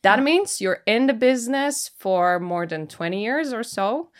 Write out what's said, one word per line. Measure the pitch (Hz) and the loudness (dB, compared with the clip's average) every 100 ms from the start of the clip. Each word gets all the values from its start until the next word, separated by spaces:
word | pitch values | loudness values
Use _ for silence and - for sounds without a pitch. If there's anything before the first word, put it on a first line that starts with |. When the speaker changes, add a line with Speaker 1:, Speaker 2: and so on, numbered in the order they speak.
Speaker 1:
That | 190 220 | 4 4
Speaker 2:
Yeah. | |
Speaker 1:
means | 277 339 403 - | 4 2 0 -2
you're | 190 - - | -2 -2 0
in | 226 269 | 2 2
the | |
business | 226 254 254 233 269 285 277 - - | 4 2 2 -2 -2 -2 -4 -8 -8
for | 190 185 180 180 | -2 2 2 0
more | 175 175 170 | -2 -4 -4
than | 156 151 | -6 -8
twenty | - 170 190 | -8 -6 -4
years | 214 285 294 | -2 -4 -4
or | 226 | -6
so. | 226 - 196 277 339 - | -8 -4 -2 -2 -6 -6